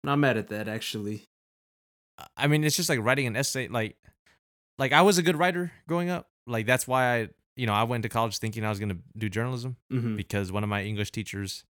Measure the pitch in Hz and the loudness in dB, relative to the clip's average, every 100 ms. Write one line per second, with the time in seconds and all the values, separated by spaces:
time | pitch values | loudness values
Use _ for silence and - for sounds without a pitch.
0 | - 143 147 110 101 107 107 110 - 107 | 0 2 4 2 -2 -6 -6 -6 -6 -6
1 | 104 107 _ _ _ _ _ _ _ _ | -6 -8 _ _ _ _ _ _ _ _
2 | _ - - - 143 151 151 143 170 135 | _ -20 -20 -2 2 2 2 0 0 0
3 | 110 135 127 110 135 135 120 117 110 - | 2 2 0 -2 -2 -4 -4 -4 -4 -8
4 | - _ _ _ _ _ _ - 135 147 | -20 _ _ _ _ _ _ -4 4 6
5 | 190 180 165 156 175 170 175 - - 170 | 8 6 4 4 2 0 -6 -8 -4 -2
6 | 175 175 - _ - 117 110 127 - 127 | -2 -4 -8 _ -4 -2 2 2 2 2
7 | 127 120 107 _ _ - 120 104 117 120 | 4 2 -2 _ _ -4 0 2 2 0
8 | 110 117 113 101 110 110 107 101 104 90 | 0 0 0 0 -4 -4 -4 -2 -4 -6
9 | - 110 110 98 120 123 123 123 _ 127 | -8 -6 -4 -2 -2 -4 -6 -10 _ -2
10 | 117 107 95 104 95 98 104 101 101 107 | -2 -4 -2 -2 -2 -2 -2 -2 -2 -2
11 | 104 - 101 98 98 - _ | -4 -4 -8 -6 -8 -10 _